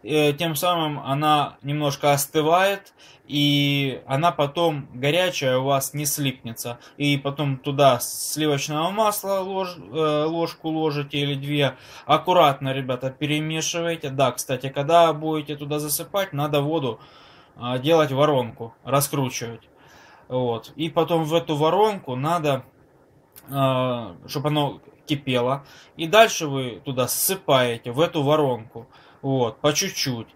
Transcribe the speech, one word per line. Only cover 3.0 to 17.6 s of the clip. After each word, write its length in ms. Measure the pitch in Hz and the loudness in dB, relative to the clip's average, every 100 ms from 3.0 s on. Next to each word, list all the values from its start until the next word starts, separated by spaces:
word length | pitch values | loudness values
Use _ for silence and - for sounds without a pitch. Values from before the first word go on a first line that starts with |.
| - - _ | -20 -20 _
и 760 | 147 147 143 143 143 139 120 - | 0 2 4 2 2 -2 -4 -4
она 260 | 135 170 | 0 0
потом 560 | 165 143 156 170 147 135 | 2 -2 2 0 0 -10
горячая 640 | 123 139 165 180 170 135 127 | -4 0 2 0 0 0 0
у 80 | 135 | 2
вас 280 | 139 135 | 0 -2
не 120 | 147 147 | -6 -4
слипнется. 760 | - 139 127 117 113 123 123 - - | -2 -4 -4 -12 -10 -10 -12 -16 -4
И 220 | 143 139 | 0 0
потом 400 | 143 139 143 131 | -2 -4 -4 -4
туда 420 | 147 139 139 120 | -4 4 4 4
сливочного 920 | - - - 151 156 139 143 151 170 | -2 -8 -8 -2 0 0 -2 -2 -2
масла 500 | 208 214 202 196 196 | 2 0 0 -4 -4
лож-, 360 | 190 190 180 175 | -2 -4 -6 -8
э, 460 | 92 156 156 151 | -10 -2 0 0
ложку 460 | 156 170 165 - 160 | 0 -2 -4 -4 -6
ложите 480 | 160 156 147 143 143 | -2 -2 -2 -4 -4
или 160 | 143 139 | -2 -4
две. 400 | 139 147 139 - - - - | -4 0 0 -2 -20 -18 0
Аккуратно, 640 | 151 175 180 156 139 135 | 0 4 6 6 4 -4
ребята, 380 | 135 131 123 131 | -4 -4 -4 -4
перемешивайте. 1000 | 131 147 151 156 160 156 175 170 165 147 | -6 -4 -2 -2 -4 -4 -4 -4 -4 -6
Да, 220 | 135 131 | 0 0
кстати, 380 | - - 127 135 | 0 -6 -6 -4
когда 420 | 139 143 170 165 | -4 4 6 6
будете 460 | 151 156 156 143 147 | 2 -4 -4 -6 -10
туда 220 | 147 151 | -6 -4
засыпать, 520 | 151 147 165 202 190 | -4 -6 -4 -4 -4
надо 300 | 143 151 147 | -4 0 0
воду, 400 | 143 160 135 110 - - - - _ | 2 0 -2 -6 -14 -20 -20 -20 _
э, 220 | - | -12